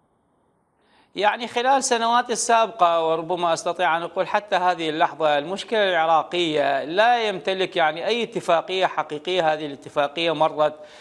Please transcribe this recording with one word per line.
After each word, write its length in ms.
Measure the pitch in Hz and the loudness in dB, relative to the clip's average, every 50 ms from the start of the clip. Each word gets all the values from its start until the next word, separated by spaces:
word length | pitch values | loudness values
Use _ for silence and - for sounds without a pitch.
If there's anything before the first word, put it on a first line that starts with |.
| _ _ _ _ _ _ _ _ _ _ _ _ _ _ _ _ _ _ _ _ _ _ - | _ _ _ _ _ _ _ _ _ _ _ _ _ _ _ _ _ _ _ _ _ _ -6
يعني 320 | 175 196 208 214 233 240 | 0 0 0 0 0 -6
خلال 360 | 226 - 240 240 262 277 269 - | -4 -2 0 2 4 2 2 2
سنوات 460 | - 247 226 226 233 233 240 240 247 | 2 0 2 2 2 2 2 2 0
السابقة، 800 | 226 - - - 233 226 226 196 - - 180 170 170 165 160 | -4 -4 0 2 4 4 4 2 2 2 2 2 4 2 2
وربما 460 | 160 165 165 165 160 185 170 175 170 165 | 0 0 -2 -2 -4 -4 -2 0 0 -2
أستطيع 440 | 156 - 180 170 - 180 165 160 | -2 -2 -4 -2 0 0 0 0
أن 60 | 170 170 | 0 -2
أقول 240 | 170 - 190 175 | -4 -4 -4 -4
حتى 280 | - - 208 208 - 202 | 0 -2 -2 -2 0 -2
هذه 340 | 175 180 180 180 165 165 156 | 0 2 0 0 0 -2 -4
اللحظة، 480 | 151 160 170 165 156 147 160 151 147 | 0 0 0 0 0 0 0 2 2
المشكلة 520 | 143 147 170 190 196 - - 233 214 202 190 | 2 0 -4 -8 -8 -6 -2 0 0 2 2
العراقية 960 | 180 160 160 165 165 156 156 160 175 180 175 160 151 147 139 139 139 135 127 | 2 2 2 4 2 2 2 0 -2 -2 -2 0 0 0 0 0 0 -2 -4
لا 440 | 147 170 196 220 240 240 233 226 | -2 2 2 4 4 4 2 0
يمتلك 480 | 214 190 175 - 190 190 185 185 180 - | -2 -4 -4 -4 -4 -2 -2 -2 -2 0
يعني 320 | 175 160 151 151 165 - | 0 0 0 0 -2 -4
أي 160 | 202 226 240 226 | -2 -2 -2 -2
اتفاقية 600 | 226 - 175 - - 170 160 151 - 185 190 180 | -4 -6 -6 0 0 0 0 0 -2 -2 0 0
حقيقية. 680 | 170 - 160 147 - 151 147 - 180 185 180 165 156 156 | 0 0 -2 -6 -6 -8 -8 -6 -2 -2 0 2 0 0
هذه 120 | 151 156 | -2 -6
الاتفاقية 680 | 143 139 123 - - - 151 143 139 - 170 165 165 | -10 -10 -12 -14 -6 -2 -2 -2 -2 -2 -2 -2 0
مرت، 440 | 156 147 156 156 147 147 151 151 151 - - - - - | 2 2 0 0 2 0 0 0 0 -4 -18 -20 -20 -20